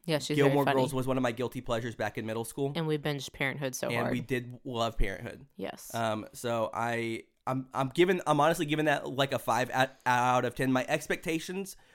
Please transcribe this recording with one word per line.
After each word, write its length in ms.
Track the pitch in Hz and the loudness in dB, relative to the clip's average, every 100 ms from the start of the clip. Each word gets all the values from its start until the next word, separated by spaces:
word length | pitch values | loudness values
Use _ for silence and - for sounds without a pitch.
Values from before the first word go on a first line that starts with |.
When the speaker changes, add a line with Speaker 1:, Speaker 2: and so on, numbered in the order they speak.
| - | -2
Speaker 1:
Yeah, 120 | 151 | -2
she's 160 | - 151 | 0 4
Speaker 2:
Gilmore 280 | 143 139 | 4 4
Speaker 1:
very 100 | 135 | 4
funny. 80 | 135 | 2
Speaker 2:
Girls 120 | 127 | 2
was 120 | 131 131 | 0 0
one 80 | 131 | 0
of 60 | |
my 80 | 123 | 0
guilty 300 | 117 120 127 | 0 -4 -6
pleasures 340 | 120 117 117 110 | -4 -4 -4 -4
back 220 | 107 123 | -4 -4
in 80 | 110 | -6
middle 180 | 110 113 | -6 -6
school. 280 | - 139 147 | -4 -4 -2
Speaker 1:
And 120 | 156 | -2
we 100 | 151 | -2
binged 340 | 151 143 - | -2 -4 -6
Parenthood 440 | - 139 135 139 127 | -4 -4 -2 -6 -4
so 120 | - | -2
Speaker 2:
And 100 | 120 | -2
Speaker 1:
hard. 140 | 120 | 0
Speaker 2:
we 80 | 127 | -2
did 380 | 120 127 123 123 135 | -2 -4 -4 -10 -6
love 320 | 117 113 - | -2 0 2
Parenthood. 480 | 110 98 117 - 139 - | 0 0 -10 -12 -16 -10
Speaker 1:
Yes. 360 | 95 - - | -10 -10 -8
Speaker 2:
Um, 320 | 117 113 107 - | -2 0 -2 -6
so 380 | - 120 117 110 | -6 -2 0 0
I, 500 | - 117 117 117 113 - _ - | -2 -2 -2 -2 -6 -10 _ -4
I'm, 220 | 131 131 | -4 -2
I'm 160 | 123 135 | -2 0
giving, 260 | 165 180 185 - | 4 4 4 4
I'm 140 | 151 | 4
honestly 260 | 151 165 147 | 6 4 2
giving 200 | 151 156 | 2 2
that, 220 | 143 - | 2 0
like, 240 | 135 135 | 0 0
a 80 | 127 | 0
five 300 | - 117 131 | 0 0 2
out, 180 | 131 135 - 127 | 2 0 0 2
out 380 | 123 123 127 | 4 4 4
of 120 | 123 120 | 2 0
ten. 160 | 131 | 2
My 140 | 131 123 | 2 2
expectations 880 | 151 - 175 175 156 - 185 190 - - | -2 -2 -4 -2 -4 -4 -8 -8 -12 -20